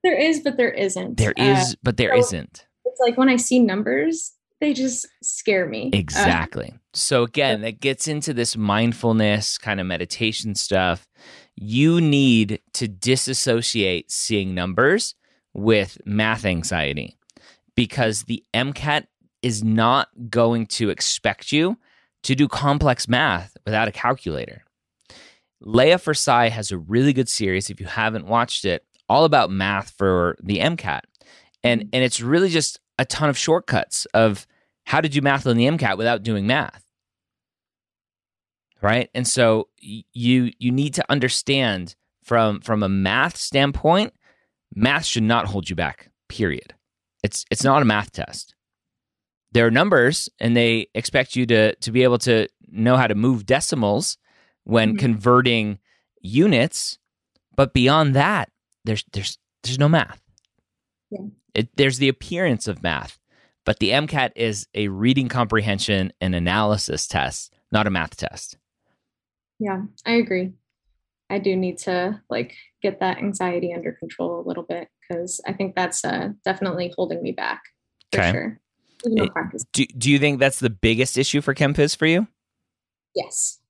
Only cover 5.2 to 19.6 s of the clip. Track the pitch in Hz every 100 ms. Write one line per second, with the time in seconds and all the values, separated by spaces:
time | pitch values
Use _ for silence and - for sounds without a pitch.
5.2 | - - - 196 175 110 113 101 78 76
6.2 | 202 85 78 - 57 - _ - - 131
7.2 | 120 147 139 110 110 104 135 135 - 151
8.2 | 147 123 117 110 104 104 117 113 120 110
9.2 | 107 104 104 - 110 98 92 87 87 -
10.2 | 113 107 110 95 - 95 92 87 _ _
11.2 | - - _ - 104 117 151 170 160 143
12.2 | 135 117 104 107 _ - 110 95 120 131
13.2 | - 131 - 117 117 113 98 90 - -
14.2 | - 107 95 90 90 92 135 202 - -
15.2 | _ _ _ - 104 110 92 - - 104
16.2 | 107 110 107 87 80 87 73 71 52 _
17.2 | _ _ _ _ _ - 117 - 113 107
18.2 | - 117 _ 113 131 143 147 147 - _
19.2 | _ _ 123 107